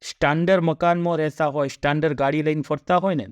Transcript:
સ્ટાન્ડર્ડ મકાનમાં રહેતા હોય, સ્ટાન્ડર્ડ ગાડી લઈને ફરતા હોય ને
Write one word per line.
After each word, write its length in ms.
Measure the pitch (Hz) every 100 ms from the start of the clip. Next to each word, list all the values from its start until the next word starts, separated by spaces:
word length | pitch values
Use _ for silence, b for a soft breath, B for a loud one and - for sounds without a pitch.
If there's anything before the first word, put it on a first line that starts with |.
સ્ટાન્ડર્ડ 600 | - - 143 156 175 190
મકાનમાં 540 | 165 156 170 175 170 165
રહેતા 300 | 151 - 151
હોય, 220 | 147 139
સ્ટાન્ડર્ડ 440 | - 143 151 156
ગાડી 300 | 135 139 151
લઈને 200 | 151 156
ફરતા 340 | - 147 - 180
હોય 180 | 190
ને 120 | 156 104